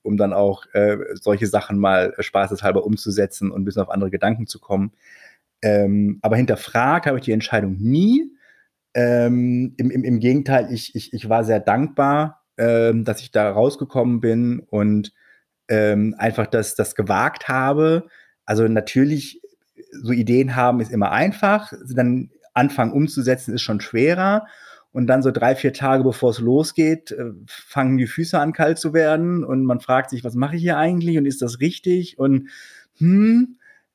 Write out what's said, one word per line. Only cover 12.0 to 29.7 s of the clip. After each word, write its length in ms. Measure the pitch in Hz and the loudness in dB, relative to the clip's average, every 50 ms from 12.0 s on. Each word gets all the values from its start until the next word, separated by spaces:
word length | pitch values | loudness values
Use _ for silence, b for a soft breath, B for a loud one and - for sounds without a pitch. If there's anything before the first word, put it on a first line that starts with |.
| 139 139 143 147 156 151 - _ _ _ _ | 2 2 2 0 0 -2 -6 _ _ _ _
ähm, 460 | - 120 117 117 117 117 117 117 113 104 | -2 0 2 2 4 4 2 2 0 0
dass 180 | 113 104 - | -2 -4 -6
ich 100 | - - | -6 -2
da 180 | - 107 107 101 | 0 0 0 2
rausgekommen 680 | 98 107 120 143 139 - 139 - - 131 120 123 120 113 | 2 2 2 2 0 -4 -8 -6 -2 -2 0 0 0 0
bin 380 | 120 113 113 117 120 120 123 - | 0 0 0 0 0 0 -2 -4
und, 520 | - _ 107 104 104 104 104 104 104 - b b b b b b b b b _ _ | -6 _ -2 0 2 2 2 0 -2 -4 b b b b b b b b b _ _
ähm, 480 | - 113 107 107 107 104 104 107 110 104 | -2 0 2 2 2 2 2 0 -2 -2
einfach 300 | - 107 113 107 123 107 | -2 -2 -2 -2 -2 -2
das, 280 | - - 113 104 - - | 0 0 -2 -2 -2 -4
das 200 | - 101 - - | -4 -4 -4 -4
gewagt 520 | - 101 95 98 98 123 156 - - - | -4 -2 0 0 0 0 -2 -4 -6 -6
habe. 600 | - 131 131 131 135 143 151 156 160 160 170 - b b b b b b b b | -4 -2 -2 0 0 2 2 2 2 2 0 -2 b b b b b b b b
Also 220 | - 107 110 113 | -2 0 2 2
natürlich, 760 | 110 113 107 107 - - 127 139 147 156 139 135 - - - - - _ _ _ _ _ - - _ | 2 2 0 -2 0 2 2 2 2 0 -2 -6 -10 -16 -20 -20 -20 _ _ _ _ _ -20 -20 _
so 200 | - - 113 113 | -18 -8 -4 -2
Ideen 440 | 127 120 110 117 120 127 135 131 123 | 0 0 2 4 4 4 2 2 0
haben 240 | 127 123 123 127 120 | 0 2 2 2 0
ist 120 | 110 107 | -2 -2
immer 200 | 123 107 101 - | -2 0 0 0
einfach, 600 | 92 120 165 196 202 - 214 196 208 208 214 - - 196 - | 0 0 0 0 0 0 2 2 2 0 -2 -6 -16 -18 -14
sie 120 | 131 123 | -6 -2
dann 340 | 127 123 123 123 127 - - _ _ _ _ - | 0 2 2 0 0 -4 -8 _ _ _ _ 0
anfangen 400 | - 143 139 - - 120 98 90 | 0 0 0 0 0 -2 0 0
umzusetzen 600 | 143 151 147 - 139 120 127 127 127 - - 113 | 0 0 0 -2 -2 0 0 -2 -2 -4 -6 -6
ist 80 | 120 | -6
schon 200 | - - 110 101 | -4 -4 -4 -4
schwerer. 640 | - - - 113 135 160 175 185 185 196 208 214 214 B B B B B B B B B | -4 -4 0 2 2 2 2 2 0 0 0 0 -2 B B B B B B B B B
Und 160 | - 127 123 | -4 -2 0
dann 140 | 117 127 135 | 2 2 2
so 100 | 131 131 | 2 0
drei, 240 | - 113 117 127 135 | 0 0 0 0 0
vier 180 | - - 135 135 | 0 -2 -4 -2
Tage, 300 | - 139 131 135 135 127 | -2 0 0 2 2 2
bevor 240 | 123 113 - 135 120 | 0 0 0 0 0
es 100 | 110 117 | 0 0
losgeht, 720 | 113 120 131 151 156 - - - 156 156 160 160 - - | 0 2 2 2 2 0 0 0 0 0 0 -2 -6 -10
äh, 200 | - - 120 117 98 92 110 | -10 -10 -10 -10 -12 -16 -20
fangen 500 | - - - - - - 143 131 127 131 | -20 -20 -20 -18 -8 -4 -2 0 2 2
die 100 | 131 127 | 0 0
Füße 320 | 107 - 160 165 160 - 156 | -2 -4 -6 -4 -2 -2 -2
an, 140 | 147 160 156 | -2 -2 -2
kalt 260 | - 156 156 165 - | 0 0 0 0 -2
zu 140 | - 156 151 | -4 -2 0
werden 500 | 165 156 151 156 160 170 175 180 170 139 | 2 2 2 2 0 0 -2 -2 -2 -2
und 220 | 135 131 131 131 | -2 -2 0 0
man 160 | 127 | 0